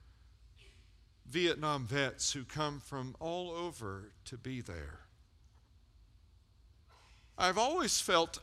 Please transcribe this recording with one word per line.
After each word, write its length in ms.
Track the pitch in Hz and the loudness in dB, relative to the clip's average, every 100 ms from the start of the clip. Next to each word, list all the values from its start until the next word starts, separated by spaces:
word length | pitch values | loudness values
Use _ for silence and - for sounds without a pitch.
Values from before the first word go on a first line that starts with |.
| - - - - - - - - - - - - - | -20 -20 -20 -20 -20 -20 -20 -20 -20 -20 -20 -20 -4
Vietnam 600 | 156 170 147 151 143 117 | 2 2 4 2 0 0
vets 460 | 143 131 - - | 2 0 0 -2
who 100 | 143 | -2
come 360 | 120 151 147 143 | -4 -2 -2 -4
from 360 | - 139 127 - | -8 -8 -8 -6
all 300 | 165 175 180 | -6 -4 -4
over 600 | 170 175 131 104 98 104 - - | -4 -6 -6 -8 -8 -12 -18 -14
to 120 | 120 | -10
be 240 | 131 127 | -8 -8
there. 380 | 104 82 71 76 - - - - - - - - - - - - - - - - - - - - - - - - | -8 -8 -10 -12 -20 -20 -20 -20 -20 -20 -20 -20 -20 -20 -20 -20 -20 -20 -20 -20 -20 -20 -20 -20 -20 -20 -12 2
I've 220 | 180 185 | 4 6
always 420 | 254 359 254 - | 4 4 2 2
felt 380 | - 175 165 - | 6 6 4 0